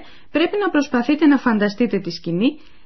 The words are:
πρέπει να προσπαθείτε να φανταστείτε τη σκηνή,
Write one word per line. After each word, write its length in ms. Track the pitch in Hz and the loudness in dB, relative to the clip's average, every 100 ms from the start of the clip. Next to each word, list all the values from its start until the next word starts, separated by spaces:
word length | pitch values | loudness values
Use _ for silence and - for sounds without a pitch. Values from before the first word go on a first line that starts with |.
| - - - | -4 -18 -4
πρέπει 260 | 294 349 415 | 0 0 0
να 100 | 392 | 0
προσπαθείτε 560 | 294 277 240 233 302 311 | 0 0 0 0 4 4
να 120 | 277 | 4
φανταστείτε 600 | 247 214 208 202 240 196 | 2 2 0 0 0 -2
τη 100 | 175 | -4
σκηνή, 500 | 165 175 170 254 - - - | -8 -4 0 0 -2 -12 -20